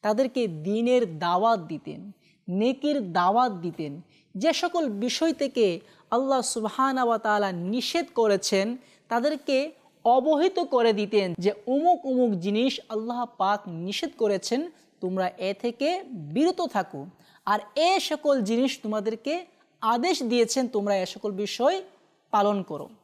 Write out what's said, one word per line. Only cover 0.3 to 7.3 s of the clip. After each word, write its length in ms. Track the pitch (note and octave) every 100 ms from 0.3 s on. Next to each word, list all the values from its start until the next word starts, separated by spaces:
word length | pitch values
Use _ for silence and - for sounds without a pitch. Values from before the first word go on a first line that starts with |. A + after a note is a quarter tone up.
| B3+ A3+ D#3
দ্বীনের 440 | D#3+ G#3+ A#3 B3+ A3 D#3+
দাওয়াত 420 | E3+ F3+ A3 A3 D#3+
দিতেন, 340 | D#3 - D3+ G3 - _ _ -
নেকির 480 | F#3 A#3 C4+ D4 C#4+ G3
দাওয়াত 400 | E3+ F3 G#3+ B3+ F#3+
দিতেন। 320 | E3+ - D3+ C#3+ - _ _
যে 160 | F#3+ C#4+
সকল 300 | D#4 F4 F4 D4 G3+
বিষয় 340 | A#3+ - E4
থেকে 340 | - C#4 - G#3 E3+ - _ _
আল্লাহ 280 | A#3 C4+ C4+ -
সুবহানাহু 640 | A#3 G#3+ - C4+ C4 B3
ওয়া 120 | A3
তাআলা 260 | A3